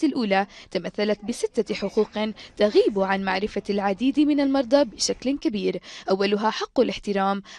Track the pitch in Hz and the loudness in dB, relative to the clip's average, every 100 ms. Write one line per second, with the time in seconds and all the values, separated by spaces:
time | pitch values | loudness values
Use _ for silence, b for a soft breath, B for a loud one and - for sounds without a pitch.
0 | 320 262 220 190 202 B B 190 175 - | 0 0 0 0 0 B B -8 -6 -2
1 | 208 208 208 240 440 - 208 208 196 - | -2 -2 -4 -4 -4 -2 -2 -4 -2 -2
2 | 208 214 220 214 B - 208 294 440 196 | -2 -2 -4 -6 B 0 4 4 4 2
3 | 190 196 190 190 208 - - 196 196 190 | 0 0 0 -2 -2 -6 -2 0 0 0
4 | 254 277 294 294 277 269 240 277 285 - | 0 2 2 4 2 2 2 4 2 0
5 | - - 247 277 320 208 185 180 B B | -4 -2 -4 -2 -2 -2 -2 -4 B B
6 | - 190 196 202 220 - 415 - 220 - | -2 0 2 2 0 -2 -4 0 0 0
7 | - 196 196 196 196 | -4 0 0 -2 -6